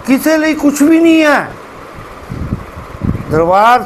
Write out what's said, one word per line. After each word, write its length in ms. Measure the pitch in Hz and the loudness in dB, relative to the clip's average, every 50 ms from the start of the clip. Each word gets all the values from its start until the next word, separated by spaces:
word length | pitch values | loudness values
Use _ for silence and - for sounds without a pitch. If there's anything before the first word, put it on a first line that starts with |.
| - - | -2 -2
ਕਿਸੇ 300 | 262 262 - 302 320 311 | 0 0 2 2 2 2
ਲਈ 160 | 302 320 302 | 2 0 -2
ਕੁਛ 280 | 311 - 294 285 - | 0 0 0 2 2
ਵੀ 180 | 277 302 330 320 | 4 4 4 6
ਨਹੀਂ 240 | 330 330 320 320 311 | 6 4 4 4 4
ਹੈ। 280 | 302 285 226 160 120 - - - - - - - - - - - - - - - - - - - - - - - - - - - - - - - - - - - - | 4 2 0 0 -4 -10 -16 -18 -18 -20 -20 -20 -18 -18 -18 -18 -18 -18 -18 -14 -12 -10 -8 -8 -6 -8 -8 -10 -14 -18 -18 -18 -18 -14 -8 -6 -4 -4 -4 -6 -2
ਦਰਬਾਰ 520 | - 156 165 165 185 196 214 233 247 247 214 | 0 0 2 2 4 4 4 4 4 2 0